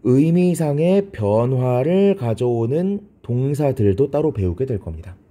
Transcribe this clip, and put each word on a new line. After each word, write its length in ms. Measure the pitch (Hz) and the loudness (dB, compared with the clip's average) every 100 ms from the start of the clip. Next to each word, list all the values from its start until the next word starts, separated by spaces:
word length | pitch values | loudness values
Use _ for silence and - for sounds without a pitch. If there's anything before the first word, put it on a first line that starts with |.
의미상의 1040 | 107 131 156 170 180 170 156 143 170 196 202 | 2 2 4 2 2 0 -2 0 2 2 0
변화를 1040 | - 101 107 120 131 127 123 139 185 202 190 | -4 0 2 2 0 0 0 0 2 2 0
가져오는 840 | 120 110 123 117 117 147 185 202 - _ | -2 -2 0 0 0 0 -2 -4 -8 _
동사들도 880 | - 120 135 143 147 131 104 95 139 | -6 -2 -2 0 -2 2 0 2 0
따로 220 | 147 156 | 0 -2
배우게 340 | 110 92 85 131 | 0 -2 -2 -4
될 120 | 107 | -4
겁니다. 380 | - 78 - - _ | -8 -12 -14 -20 _